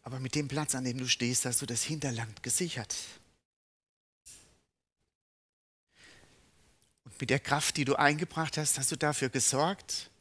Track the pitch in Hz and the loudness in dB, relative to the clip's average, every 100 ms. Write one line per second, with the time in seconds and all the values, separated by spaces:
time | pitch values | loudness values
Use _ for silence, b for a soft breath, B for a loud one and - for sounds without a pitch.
0 | - 131 131 151 143 139 151 127 127 123 | -10 -8 -2 -2 0 -2 0 -2 -2 -2
1 | 123 - 120 123 131 117 139 117 - 156 | 0 2 4 2 2 0 0 -2 -2 -2
2 | 143 117 113 110 127 - 175 131 107 - | -2 -2 -6 -8 -2 0 0 -4 -6 -6
3 | - - _ _ _ _ _ _ _ _ | -8 -16 _ _ _ _ _ _ _ _
4 | _ _ - - - _ _ _ _ _ | _ _ -20 -20 -20 _ _ _ _ _
5 | _ _ _ _ _ _ _ _ _ B | _ _ _ _ _ _ _ _ _ B
6 | B B B B _ _ _ _ _ _ | B B B B _ _ _ _ _ _
7 | - - 123 131 - 143 - - 135 139 | -20 -8 2 2 2 2 2 0 0 4
8 | 143 151 175 - 160 - 151 - 131 160 | 4 4 -2 -2 -2 -2 0 0 0 2
9 | 151 147 131 131 - 135 160 196 - - | 0 2 0 2 2 4 2 0 -6 -8
10 | - _ | -8 _